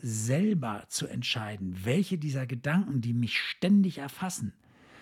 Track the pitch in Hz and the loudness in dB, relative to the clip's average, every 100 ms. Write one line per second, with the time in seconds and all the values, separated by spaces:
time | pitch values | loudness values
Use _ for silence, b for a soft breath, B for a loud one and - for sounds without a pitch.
0 | 120 107 110 143 214 180 120 104 - - | -4 -2 2 2 4 2 0 -6 -8 -6
1 | - 123 120 120 107 104 92 90 104 156 | -4 -4 -2 -2 -4 -6 -6 -4 0 2
2 | 185 180 151 135 127 123 143 170 208 135 | 2 -2 -2 -2 -4 -4 0 2 2 0
3 | 120 120 117 - - - 185 202 190 - | 0 0 0 0 -4 0 4 6 6 0
4 | 139 - 185 - 107 - B B B B | -10 -6 -6 -4 -6 -8 B B B B